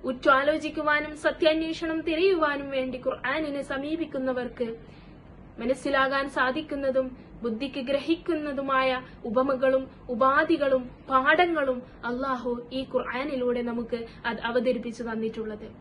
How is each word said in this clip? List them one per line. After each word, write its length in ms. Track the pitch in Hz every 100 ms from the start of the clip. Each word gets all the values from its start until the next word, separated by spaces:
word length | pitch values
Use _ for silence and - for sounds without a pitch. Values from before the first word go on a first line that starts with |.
ഉറ്റാലോചിക്കുവാനും 1120 | 254 254 302 269 285 311 294 320 302 294 302 302
സത്യാന്വേഷണം 840 | 311 302 311 320 320 320 330 320
തിരയുവാനും 720 | 320 311 381 349 302 285 277
വേണ്ടി 280 | 269 262 254
ഖുർആനിനെ 640 | 262 - 247 294 302 277
സമീപിക്കുന്നവർക്ക് 1120 | 269 269 294 330 320 277 262 247 247 - 226 233 - - - - - - - -
മനസ്സിലാകാൻ 680 | 233 262 285 277 269 277 277
സാധിക്കുന്നതും 800 | 285 262 262 302 285 269 262 262 - - -
ബുദ്ധിക്ക് 380 | 233 220 277 285
ഗ്രഹിക്കുന്നതുമായ 1080 | 254 277 302 330 - 320 294 269 269 262 262 254 254 -
ഉപമകളും 680 | 240 233 269 254 262 262 262 - -
ഉപാധികളും 840 | 233 262 285 311 320 277 262 247 - -
പാഠങ്ങളും 760 | 262 269 320 349 320 277 247 247 -
അള്ളാഹു 580 | 233 247 277 247 247 240 -
ഈ 100 | 262
ഖുർആനിലൂടെ 800 | 262 254 247 240 294 269 247 240
നമുക്ക് 440 | 240 233 233 233 226 - 233
അത് 120 | 226
അവതരിപ്പിച്ചു 640 | 233 240 247 240 240 220
തന്നിട്ടുള്ളത്. 640 | 233 220 220 220 214 214 220 -